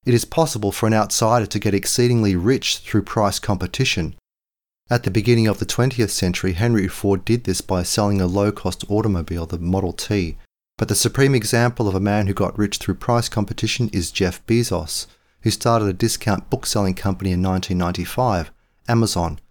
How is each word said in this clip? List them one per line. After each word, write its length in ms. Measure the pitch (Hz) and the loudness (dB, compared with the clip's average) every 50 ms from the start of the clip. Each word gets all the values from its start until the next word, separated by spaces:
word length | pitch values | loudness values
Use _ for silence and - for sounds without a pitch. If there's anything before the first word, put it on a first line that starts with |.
| _ | _
It 80 | 127 120 | 2 2
is 100 | 117 - | 2 2
possible 480 | - - 165 160 156 - 110 104 98 | 0 0 0 0 0 0 -2 -2 -2
for 160 | - - 117 110 | 0 0 0 2
an 60 | 110 | 2
outsider 520 | 107 104 92 - - 117 110 120 120 104 - | 2 2 0 0 0 2 2 2 2 0 0
to 120 | - 101 | -4 -2
get 140 | - 104 98 | 0 0 0
exceedingly 600 | 98 - - - - 120 123 120 117 107 101 92 | 0 0 0 0 2 2 4 4 4 4 2 2
rich 420 | 87 87 117 135 - - - - - | 2 2 2 2 2 0 -2 -4 -4
through 260 | - - - 104 95 | -6 -2 -2 -2 0
price 340 | - - 113 104 98 - - | 0 0 0 2 2 0 -2
competition. 760 | - - 101 90 95 90 - - 131 - - - 80 - - - _ _ _ _ _ _ _ _ _ _ _ _ _ _ | -2 -2 -2 -2 -4 -6 -4 -2 -2 0 0 -2 -4 -4 -8 -10 _ _ _ _ _ _ _ _ _ _ _ _ _ _
At 120 | 120 120 - | -2 0 0
the 80 | 107 | 0
beginning 360 | 92 110 98 120 120 113 110 107 | 0 2 4 4 4 4 4 2
of 120 | 98 - | 2 0
the 60 | 104 | -2
twentieth 460 | - - - 120 131 123 120 110 98 | -4 0 0 0 0 2 0 -2 0
century, 420 | - - 98 90 87 - - 95 90 | 0 0 0 0 0 0 -2 -2 0
Henry 340 | 80 117 120 117 107 92 90 | 0 2 2 2 2 2 0
Ford 380 | - - - 98 98 92 - | -4 -2 0 0 0 0 0
did 180 | - 117 120 - | 0 -2 0 0
this 180 | 95 90 - | -2 -4 -4
by 220 | - - 95 90 87 | -4 -2 -2 -2 0
selling 380 | - - 113 104 101 101 98 | 0 0 0 2 2 2 2
a 60 | 92 90 | 2 2
low-cost 580 | 92 101 101 104 104 - - 92 92 - - - | 2 2 2 0 0 -2 -4 -6 -4 -6 -6 -2
automobile, 560 | 101 107 113 110 95 85 78 - 82 85 82 | 0 0 2 2 0 0 -2 -4 -4 -6 -4
the 140 | 82 90 85 | -6 -6 -4
Model 340 | 82 87 92 98 92 87 82 | -2 0 0 0 0 -2 -4
T. 440 | - - - 107 101 90 80 - - - _ _ _ _ _ _ - | -6 -4 -2 0 0 0 -2 -6 -10 -14 _ _ _ _ _ _ -6
But 100 | - - | -4 -2
the 80 | 104 | 0
supreme 400 | - - 113 - 135 139 135 139 | 0 0 0 2 4 4 4 4
example 540 | 120 107 - - 117 120 123 120 - 113 98 | 2 0 2 2 2 2 2 2 0 0 0
of 40 | 92 | 0
a 60 | 95 | 0
man 260 | 101 101 104 107 101 | 2 2 2 2 0
who 80 | 98 95 | 0 0
got 240 | 101 101 - - 104 | 0 -2 -2 0 0
rich 200 | 104 101 - - | -2 -2 -2 -4
through 180 | - - 90 | -4 -4 -4
price 320 | - - - 120 120 117 - | -4 -2 0 0 0 0 0
competition 640 | - 107 101 - - - - 110 - - 120 107 | -2 -2 -2 -2 -4 -4 -4 -4 -2 -2 -2 -2
is 200 | - 98 82 - | 0 -2 -4 -4
Jeff 320 | - - 95 87 - - - - | -2 0 0 0 0 -4 -2 0
Bezos, 600 | 113 120 117 - 95 85 80 - - - - - - _ _ _ _ _ | 0 0 2 0 -2 -4 -4 -4 -8 -8 -8 -10 -16 _ _ _ _ _
who 100 | - 113 | -2 -2
started 380 | - - - 123 117 113 107 98 | 0 2 2 2 4 4 2 0
a 40 | 92 | 0
discount 560 | - 117 113 - - - 107 98 90 - - | 0 0 -2 -2 -2 0 0 0 0 -2 -4
book-selling 460 | - - - - - 110 101 95 92 | -6 -4 -4 -2 -2 0 0 0 0
company 380 | - - 98 92 - 98 95 90 | -2 -2 -2 -2 0 0 0 0
in 80 | 90 | 2
nineteen 360 | 92 95 92 92 - - 92 90 | 2 2 0 0 -2 -2 -2 0
ninety-five, 720 | 87 87 87 85 85 - - - 127 120 101 87 78 - - _ _ _ _ _ _ - | 0 0 -2 -4 -6 -4 -2 0 0 2 2 0 -2 -4 -10 _ _ _ _ _ _ 0
Amazon. 520 | 120 117 113 101 - 90 85 82 71 - - _ | 2 2 2 2 2 0 -2 -2 -4 -8 -14 _